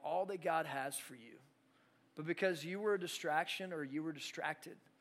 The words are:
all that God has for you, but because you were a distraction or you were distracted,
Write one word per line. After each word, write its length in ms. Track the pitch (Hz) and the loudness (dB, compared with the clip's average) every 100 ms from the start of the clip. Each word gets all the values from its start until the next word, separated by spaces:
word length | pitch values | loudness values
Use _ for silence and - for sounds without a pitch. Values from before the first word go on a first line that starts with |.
all 220 | - 175 190 | 0 0 0
that 160 | 190 | 0
God 240 | 170 165 156 | 2 2 2
has 320 | 139 139 - | 0 -2 -4
for 160 | - | -8
you, 240 | 127 117 - 135 _ _ _ _ _ _ - | -12 -16 -18 -20 _ _ _ _ _ _ -6
but 100 | 156 | -2
because 360 | 165 190 165 | 4 4 4
you 180 | 156 190 | 0 0
were 140 | 214 | 4
a 60 | 202 | 4
distraction 720 | 175 - 165 156 175 - 185 | 2 -2 2 4 2 0 -4
or 100 | 165 | -4
you 200 | 139 143 | -2 -2
were 100 | 160 | -2
distracted, 640 | 147 - - 151 151 - - - _ | -4 -6 -4 -2 -4 -8 -16 -18 _